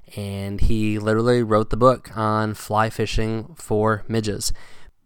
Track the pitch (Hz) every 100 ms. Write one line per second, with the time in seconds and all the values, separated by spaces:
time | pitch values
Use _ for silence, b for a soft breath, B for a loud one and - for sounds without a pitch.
0 | - - 101 98 98 101 - 113 107 104
1 | 104 110 117 123 113 107 110 117 123 120
2 | - 110 110 107 110 107 - 107 110 -
3 | 110 - 110 113 110 165 - 107 107 110
4 | - 113 107 98 - b b b b -